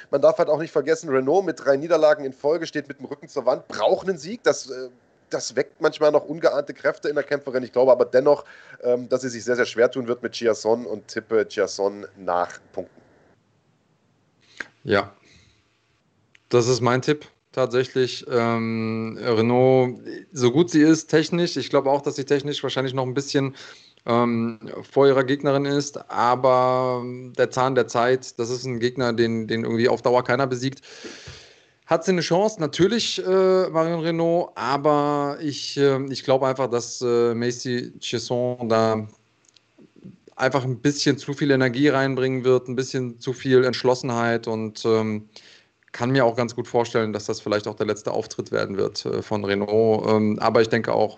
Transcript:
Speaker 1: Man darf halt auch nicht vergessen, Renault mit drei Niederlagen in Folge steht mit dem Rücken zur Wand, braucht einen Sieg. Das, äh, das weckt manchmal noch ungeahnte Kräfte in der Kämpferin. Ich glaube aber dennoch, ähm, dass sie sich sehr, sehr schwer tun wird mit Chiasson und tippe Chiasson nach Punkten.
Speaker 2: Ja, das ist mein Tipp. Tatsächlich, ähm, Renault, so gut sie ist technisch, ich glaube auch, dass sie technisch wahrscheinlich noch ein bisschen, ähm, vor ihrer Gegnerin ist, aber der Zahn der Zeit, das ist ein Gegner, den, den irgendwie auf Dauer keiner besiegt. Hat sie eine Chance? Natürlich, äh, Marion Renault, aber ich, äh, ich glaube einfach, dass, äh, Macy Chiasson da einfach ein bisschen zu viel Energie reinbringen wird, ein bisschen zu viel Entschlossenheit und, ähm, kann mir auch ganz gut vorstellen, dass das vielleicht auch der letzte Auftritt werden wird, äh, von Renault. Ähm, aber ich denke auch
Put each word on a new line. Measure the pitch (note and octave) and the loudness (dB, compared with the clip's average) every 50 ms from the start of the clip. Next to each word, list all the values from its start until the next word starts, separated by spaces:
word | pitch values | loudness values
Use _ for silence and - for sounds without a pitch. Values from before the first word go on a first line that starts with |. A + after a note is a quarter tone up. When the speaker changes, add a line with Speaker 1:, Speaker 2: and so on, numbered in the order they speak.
| - - | -8 -4
Speaker 1:
Man | - C#3 | 0 2
darf | C3+ D#3 D#3+ - | 4 4 4 4
halt | E3+ D3 | 2 0
auch | D3+ C#3+ | 0 -2
nicht | D#3+ D#3 - | -2 -2 -2
vergessen, | D#3+ C3+ C#3+ D#3+ D#3+ - E3 | -2 0 0 0 -2 -2 0
Renault | C3 C3 C3 C3+ D#3 F#3+ G3 | 0 0 2 2 2 2 2
mit | E3+ D#3 - - | 0 -4 -2 0
drei | C3 C#3 C3+ | 0 0 2
Niederlagen | D3 E3 E3+ D#3+ D#3 D3+ D3+ D3+ C#3+ | 2 0 2 4 4 4 4 2 -2
in | C3+ C3 | -8 -8
Folge | - - C#3+ D#3+ F3 E3 D3 | -4 -2 -2 0 -2 -2 -6
steht | - D3+ C#3 - | -8 -8 -8 -10
mit | - - | -12 -14
dem | B2+ | -14
Rücken | A#2 C#3+ - - D3+ | -14 -14 -14 -14 -12
zur | - C#3+ A#2 | -8 -4 -2
Wand, | A#2+ C#3 D#3 - - | 0 0 -2 -2 -8
braucht | - - G#2+ B2 F#3 F#3 F3+ F3+ | -6 0 0 2 2 2 0 -2
einen | G3 D#3 | -6 -6
Sieg. | C#3 E3+ A3+ A#3+ - | -8 -12 -10 -2 0
Das, | D#3 C#3 - - B2+ | 0 0 0 -2 -12
äh, | C3 B2+ C3 B2 - _ _ _ _ _ _ - | -12 -12 -12 -14 -16 _ _ _ _ _ _ -10
das | - C#3+ - - A#2+ | -8 -8 -8 -6 -4
weckt | - D#3 - _ - | -4 -4 -4 _ -2
manchmal | E3 D#3 D3+ - D3+ D3+ | -2 -2 0 2 2 2
noch | D3 D3 - | 2 2 0
ungeahnte | - D3+ E3+ E3 D#3+ - C#3 D3 - C#3+ | -2 -4 0 0 0 0 0 -4 -6 -6
Kräfte | - - C#3+ D#3+ - - D#3+ | -6 -4 -4 -4 -2 -4 -4
in | D3 | -2
der | D3 C#3 | -4 -4
Kämpferin. | - D3 C#3 - C#3 A#2+ B2+ B2+ | -2 -4 -6 -4 -4 -4 -4 -4
Ich | A2 | -2
glaube | - B2 B2+ C3+ B2 | 0 2 4 6 6
aber | B2 A#2+ | 4 4
dennoch, | - - B2+ C3+ D3 D3 - - - - - - - - - - | 2 2 4 4 4 4 2 0 -8 -20 -20 -20 -20 -14 -6 -2
ähm, | B2 B2 B2 B2+ A2+ | 0 0 0 -2 -2
dass | B2+ B2+ | -4 -2
sie | C3 C3 | -2 -4
sich | A2+ A#2 G2 | -10 -6 -4
sehr, | A2+ B2 | -2 0
sehr | A#2+ B2 | 0 0
schwer | G2 - G#2+ A#2 C3 | 0 2 2 2 2
tun | - C3+ B2 A2+ | 2 -2 -4 -4
wird | A#2+ - | -4 -4
mit | - A2 - | -6 -10 -8
Chiasson | - A#2 A2+ G#2+ - - G#2+ A2+ A#2+ B2 | -2 0 0 0 0 2 0 0 0 -2
und | G#2 G#2+ G#2 G2 - | -6 -10 -10 -10 -10
tippe | - A2+ G#2+ - A2+ A2 G2+ G2+ | -10 -10 -6 -2 0 0 0 0
Chiasson | - G#2+ G2 F#2 - - G2 G2+ G2+ G2+ G2+ - - G2+ | -2 -2 -2 -2 -2 -2 -2 -2 -4 -6 -12 -16 -16 -10
nach | F#2+ F2+ F2 F2 F2 - - - _ _ - | -6 -2 -2 -2 -2 -4 -6 -12 _ _ -12
Punkten. | - F#2 - _ _ _ _ _ _ _ _ _ _ _ _ _ _ _ _ _ _ _ _ _ _ _ _ _ _ _ _ _ _ _ _ _ - - - _ _ - | -12 -12 -12 _ _ _ _ _ _ _ _ _ _ _ _ _ _ _ _ _ _ _ _ _ _ _ _ _ _ _ _ _ _ _ _ _ -18 -18 -18 _ _ -4
Speaker 2:
Ja, | - G2+ G2+ G2 G2+ - _ _ _ _ _ _ _ _ _ _ _ _ _ _ _ _ _ _ _ _ _ _ _ _ _ _ - | 0 0 0 0 -2 -8 _ _ _ _ _ _ _ _ _ _ _ _ _ _ _ _ _ _ _ _ _ _ _ _ _ _ 0
das | - B2 A#2 A#2 | 2 2 4 2
ist | B2+ A2+ | 0 0
mein | A#2 B2 B2 B2+ | 2 0 0 0
Tipp. | B2+ - D3+ D3 - - _ _ _ _ | 0 0 -2 -2 -4 -16 _ _ _ _
Tatsächlich, | - C3+ C3 A#2+ A2+ B2+ C3 B2 - C3+ B2+ A#2+ - - - - | -4 -2 -2 0 0 0 -2 -2 0 -2 -2 -2 -4 -8 -8 -4
ähm, | C3 A#2+ A#2 A#2 A#2 A2+ A2+ A2+ A2+ A2+ A2+ A2+ A2 A2+ A2+ A2+ A2 - | -2 0 0 0 0 -2 -2 -2 -4 -4 -4 -4 -4 -4 -6 -8 -8 -6
Renault, | A2 B2 A#2 A2 A2+ A#2 B2 B2 B2+ C3 C3 C3 B2+ B2 B2 - - - - - - - | -4 0 2 2 2 4 4 6 6 6 6 6 4 2 -2 -6 -12 -14 -14 -14 -16 -14
so | - C#3+ B2 A#2+ | -4 0 2 2
gut | A#2 D3+ F3 E3+ | 4 4 2 4
sie | - D#3 D3 | 4 6 6
ist | D#3 D#3+ D3+ - - | 6 6 4 2 2
technisch, | - D#3 D#3 - - E3+ F3 E3+ - D3 | 2 2 2 2 0 -2 0 -2 -2 -4
ich | A#2 - | -4 0
glaube | - C#3+ B2+ C3+ | 0 0 2 2
auch, | C#3 C#3+ C#3 | 0 0 0
dass | D3 C#3 | -4 -6
sie | - C3 | -4 -2
technisch | - D3 C#3+ C3 D3 C#3+ - | 0 0 0 0 -2 -6 -6
wahrscheinlich | - C3 - C3 C3 C3 B2 | -6 -6 -4 -4 -4 -4 -2
noch | C3+ C3 B2+ | -4 -4 -4
ein | B2+ | -4
bisschen, | C#3 C#3 - - C#3+ C#3 C3+ C3+ - - - - - - _ _ _ - | -6 -4 -2 0 0 0 -2 -4 -8 -18 -20 -20 -20 -20 _ _ _ -4
ähm, | - A#2 A#2+ A#2+ A#2+ A#2 A2+ A2+ A#2 A2+ A2 - - - - - - | 0 2 2 2 2 2 0 -2 -4 -6 -8 -14 -14 -14 -14 -12 -2
vor | - C#3+ C#3 C#3 | 4 6 6 6
ihrer | C3+ C3+ C3+ | 6 6 4
Gegnerin | B2 C#3 C#3+ C#3+ D3 C#3 C#3 C#3+ | 0 0 0 0 0 0 2 0
ist, | C#3 C#3+ D3 C#3+ - - - - - | 0 0 -2 -2 -4 -8 -14 -14 -8
aber | - - A2 A#2+ B2 B2+ C3 C3 B2+ B2+ B2+ B2+ B2+ B2+ B2+ B2+ B2+ B2 A#2+ B2 B2 B2 B2+ B2+ A#2+ - | -2 0 2 2 2 4 4 4 4 4 4 2 2 0 0 -2 -2 -4 -6 -8 -12 -12 -14 -8 -2 -2
der | B2+ A#2 | -2 0
Zahn | - C3 B2+ C3 C3+ | 0 0 0 2 2
der | B2+ A#2 A2+ | 2 0 0
Zeit, | - B2 A#2 B2 C3 B2+ C3 - - - | 0 0 2 2 2 0 -2 -6 -8 -8
das | A#2 A2+ | -6 -6
ist | B2+ B2 B2+ | -6 -6 -6
ein | C3 B2 A#2 | -6 -4 -2
Gegner, | A#2 B2 B2 C3+ B2+ A#2+ A#2 | -2 -4 -2 -2 -2 -2 0
den, | A2+ A#2 A2+ A2+ A2+ A2 A2 | 0 0 0 0 -2 -4 -4
den | A2+ A2+ A2+ | -4 -4 -4
irgendwie | A#2+ A#2 A2+ A#2 A#2+ | -2 0 0 2 2
auf | A2+ A#2 - | 0 0 0
Dauer | B2+ A#2+ B2 B2 | 2 2 2 2
keiner | - B2 B2 C#3 | 2 0 0 0
besiegt. | C3 B2+ A#2+ B2 C3+ C3 - - - - - - - - - - - - - - - - _ _ _ _ _ _ - | -2 -2 -4 -6 -6 -8 -8 -16 -20 -20 -18 -18 -16 -18 -18 -18 -20 -20 -20 -20 -20 -20 _ _ _ _ _ _ -2
Hat | E3 E3+ E3 | -2 0 0
sie | - | 0
eine | F#3 F3 | 0 0
Chance? | D#3 - E3 F3+ G3+ G#3+ - - | 0 0 0 2 2 0 -2 -2
Natürlich, | D#3 C#3+ - - E3 G3 A3+ A#3 - - - - F3+ | -6 -4 0 2 2 2 2 0 -2 -4 -6 -4 -2
äh, | F#3 F#3+ F#3+ F#3+ F#3 F#3 F#3 F#3 D#3+ | 0 2 4 4 4 4 2 2 0
Marion | D#3 D#3+ D#3+ E3 E3+ E3 | 0 0 0 0 0 -2
Renault, | D#3 E3 E3+ E3 E3 E3 E3+ F3 - - - | -2 -2 -2 0 0 2 2 0 -2 -2 -6
aber | - A2 A#2+ C3+ C#3+ C#3+ D3+ D3 D3 C#3+ D3 D3 D3 C#3+ C#3+ C#3+ D#3+ | -6 -2 -2 0 2 2 2 4 4 2 2 0 0 -2 -4 -4 -6
ich, | E3+ D3 C3 - - - - | -6 -8 -6 -8 -8 -8 -2
äh, | C#3+ C#3 C#3 C3+ C3 C#3 C#3 | 2 4 4 4 2 -2 -4
ich | C3+ - - | -8 -4 0
glaube | - C3 C3 C3+ C3 | 2 2 2 2 2
einfach, | C3 B2+ C3+ A#2+ | 0 0 -2 0
dass, | A#2 A#2+ A2+ - - - | -2 -2 -4 -4 -8 -4
äh, | B2+ A#2+ A#2+ A#2+ A#2+ A#2+ A#2 | 0 2 2 4 4 2 2
Macy | A2+ A#2 B2 B2 A#2+ - C3 B2 B2 B2 A#2 - - | 0 -2 -2 -4 -4 -4 -4 -4 -4 -6 -8 -12 -12
Chiasson | - - - A#2+ A2+ - B2+ B2 B2 B2 B2 B2 B2 A2+ | -8 -6 -6 -6 -4 -4 -2 -2 -2 -2 -2 -4 -2 0
da | A2+ A2 A2+ A2 A2 A2 G#2+ G#2+ - _ _ _ _ _ _ _ _ _ _ _ _ _ - - _ _ - - - _ _ _ - | 2 2 2 2 0 -2 -4 -8 -14 _ _ _ _ _ _ _ _ _ _ _ _ _ -20 -20 _ _ -20 -20 -20 _ _ _ -6
einfach | - C3 C3 - C#3 B2 | -2 -2 0 0 0 -2
ein | B2+ B2+ A2+ | -2 -4 -2
bisschen | - D3 C#3+ C#3+ - D3+ C3+ - | -2 -2 -2 0 0 0 0 0
zu | - - C#3+ | -2 -8 -6
viel | - D#3 C#3+ | -2 0 2
Energie | C#3 C3 C3 B2+ A#2 B2+ D3 D3+ | 2 4 2 2 2 2 2 4
reinbringen | C3 C3+ C3+ C3+ C3+ B2+ B2+ C3 C3 C3 A#2+ | 4 2 2 0 0 0 -2 -2 -2 0 2
wird, | B2+ B2+ B2+ B2 B2+ | 2 2 2 2 -2
ein | B2+ | -6
bisschen | A#2 C3 C3 - C3+ B2+ A#2+ A#2 A#2 | -6 -6 -4 -4 -6 -6 -6 -8 -10
zu | - C#3 B2+ | -8 -8 -8
viel | - - C#3 B2+ B2+ B2+ | -4 0 4 4 4 4
Entschlossenheit | B2+ A#2+ - - B2+ B2+ B2+ - C3+ A#2+ A#2 A#2 A#2 A#2 A#2 A#2 A#2+ | 4 0 0 2 0 0 0 0 -4 -2 0 0 0 0 -2 -2 -4
und, | A2+ A2 A2 G#2+ G#2+ - - | -6 -4 -6 -8 -8 -4 0
ähm, | A#2 A2+ A2 A2 A2 G#2+ G#2+ G#2+ - - - - - - - _ _ _ _ _ _ | 2 2 2 2 0 -4 -6 -8 -12 -20 -20 -20 -20 -20 -20 _ _ _ _ _ _
kann | - - A#2+ B2 | -8 -4 -2 2
mir | C3+ C#3 B2+ | 2 4 4
auch | A#2 A2+ | 2 2
ganz | B2 B2 A#2 G#2+ | 0 -2 -4 -4
gut | A#2 A#2 - | -8 -6 -2
vorstellen, | - A#2+ A#2 A#2 - A#2+ A2+ G#2+ G#2 | 0 0 0 0 0 -2 -2 -2 -4
dass | G#2 - | -6 -6
das | - A2 - | -6 -8 -6
vielleicht | - G#2+ G#2 G#2 G#2+ A2 | -4 -2 -2 -2 -2 -4
auch | G#2+ | -6
der | - A2 G#2 | -4 -4 -4
letzte | G#2 G2+ - - | -4 -4 -4 -6
Auftritt | - G#2+ A2 - - - G#2+ - | -4 -4 -6 -6 -8 -10 -8 -4
werden | A2+ A2 G#2+ G2+ G2+ F#2+ | -4 -4 -4 -2 -2 -2
wird, | G2+ G2+ G#2 - - B2 | -4 -4 -4 -6 -8 -6
äh, | A2+ A2 G#2 | -6 -6 -6
von | - A2 G#2 G#2 | -4 -6 -4 -2
Renault. | G2 G2+ G2 G#2 G2+ G#2 A2 A2+ A2+ A2 G#2+ - G#2+ | -2 -2 -2 -2 0 2 2 4 4 2 2 2 2
Ähm, | A2 G#2+ G#2+ G#2+ G#2+ G#2+ | 2 2 2 2 0 0
aber | - A2+ A2 A#2 | 0 2 4 4
ich | A2+ A2 | 2 2
denke | - A#2 A2 A#2+ A2+ | 0 -2 0 0 0
auch | A2 A2 G2+ - | 0 0 -2 -4